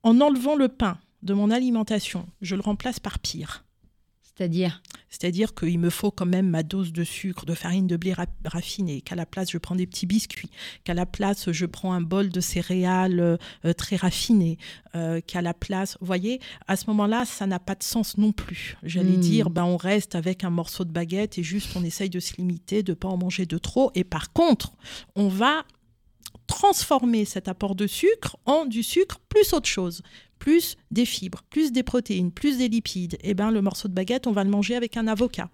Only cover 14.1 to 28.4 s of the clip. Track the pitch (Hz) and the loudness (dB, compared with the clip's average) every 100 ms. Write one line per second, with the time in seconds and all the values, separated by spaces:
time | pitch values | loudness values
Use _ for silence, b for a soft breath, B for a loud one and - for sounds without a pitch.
14.1 | - - 220 165 165 B B - 170 165 | 0 4 4 4 0 B B -10 -6 -2
15.1 | 165 - 180 170 170 - 190 190 - 180 | -2 -4 -2 -2 -4 -4 -2 -4 -6 -2
16.1 | 180 202 254 B B - 190 - 214 208 | -2 0 -4 B B -2 -2 2 2 4
17.1 | 226 240 - 196 180 - 190 - 233 208 | 2 -2 -4 -2 -2 -4 -4 -2 -2 0
18.1 | - 214 208 - 170 - - 160 175 185 | 4 2 2 -6 -10 -12 -10 -4 2 4
19.1 | 185 175 - 170 170 175 175 190 208 - | 6 6 4 4 2 2 2 2 0 0
20.1 | 175 170 185 185 170 160 - 175 160 165 | -2 -2 -2 -2 -2 -4 -6 -4 -4 -2
21.1 | 185 214 - 160 202 - 180 170 - 190 | -2 -2 -4 -4 -4 -4 -4 -4 -2 -4
22.1 | 180 - - 180 175 - 208 190 165 190 | -4 -8 -4 -4 -4 -2 -2 0 -4 -4
23.1 | 185 180 185 180 170 - - 269 185 180 | -2 -2 -2 -4 -4 -2 2 2 2 -2
24.1 | 156 - - 339 247 - - B B B | -4 -2 4 6 4 0 -12 B B B
25.1 | - 202 190 247 311 - _ _ _ _ | 0 0 2 2 0 -6 _ _ _ _
26.1 | _ - - - - 403 - - 269 247 | _ -20 -18 -8 2 4 4 2 2 4
27.1 | 226 208 190 190 180 202 196 208 - 359 | 2 0 -4 -6 -4 -4 -2 -2 2 4
28.1 | 453 - - | 4 -4 -6